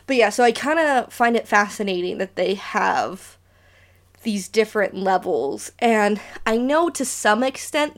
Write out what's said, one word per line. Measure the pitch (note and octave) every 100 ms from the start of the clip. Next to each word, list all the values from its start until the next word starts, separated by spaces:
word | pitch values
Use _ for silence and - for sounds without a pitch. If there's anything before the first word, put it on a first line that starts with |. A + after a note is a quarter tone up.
| -
But | C4
yeah, | G#3
so | B3+
I | B3
kinda | - C4 E4 D4+ B3+ -
find | - A#3 A3+
it | -
fascinating | G#3 G3+ - G3+ F3+ F3+ F#3
that | F#3+ -
they | F#3 G3
have | - G#3 F#3+ D3+ A2+ F#3 - - _ _ _ _ _ _ _ _
these | A#3 G3+ F3+
different | A3 G#3+ G#3+ F#3+
levels. | F#3+ F#3+ F#3 F#3 C#3+ C3+ G#3 - -
And | A#3+ A3 G#3 G#3 - - A3+
I | A3+
know | B3+ D4+ E4+
to | - B3+
some | - G#3+ G#3+
extent | C4 - - D4+ D4